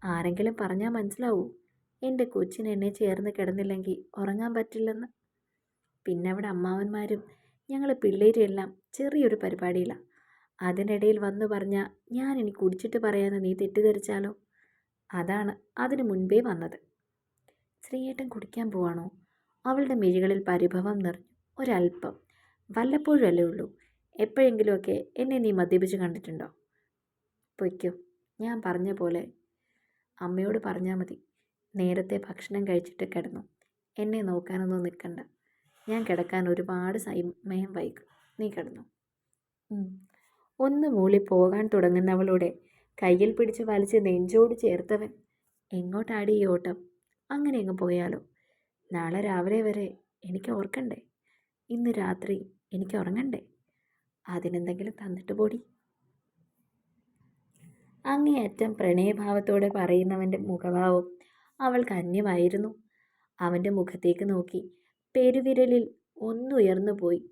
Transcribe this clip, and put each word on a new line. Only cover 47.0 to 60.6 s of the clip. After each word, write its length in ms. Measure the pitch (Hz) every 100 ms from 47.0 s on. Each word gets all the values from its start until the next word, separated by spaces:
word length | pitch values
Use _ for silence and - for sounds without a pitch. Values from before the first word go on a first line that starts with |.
| _ _ -
അങ്ങനെ 280 | 285 294 254
അങ്ങ് 160 | 190 185
പോയാലോ? 420 | 180 175 175 - - _ _ _ _ _ -
നാളെ 300 | 175 165 190
രാവിലെ 380 | 208 185 185 220
വരെ 260 | 214 208 190 - _ _
എനിക്ക് 280 | 185 185 240
ഓർക്കണ്ടേ? 480 | 214 202 269 247 - - _ _ _ _ _ -
ഇന്ന് 220 | 240 240
രാത്രി 460 | 220 185 185 202 196 - _ _
എനിക്ക് 240 | 190 190 202
ഉറങ്ങണ്ടേ? 440 | 180 214 269 - - _ _ _ _ _ _ _ -
അതിനെന്തെങ്കിലും 680 | 175 180 175 175 180 208
തന്നിട്ട് 400 | 214 196 180 -
പോടി." 260 | 208 214 240 - _ _ _ _ _ _ _ _ _ _ _ _ _ _ _ _ _ _ _ - _ _ _ 269
അങ്ങേയറ്റം 640 | 285 294 277 208 - 220
പ്രണയഭാവത്തോടെ 960 | 220 190 175 196 208 208 202 202 202 202
പറയുന്നവൻ്റെ 680 | 196 180 180 185 190 185 190
മുഖഭാവം 680 | 202 175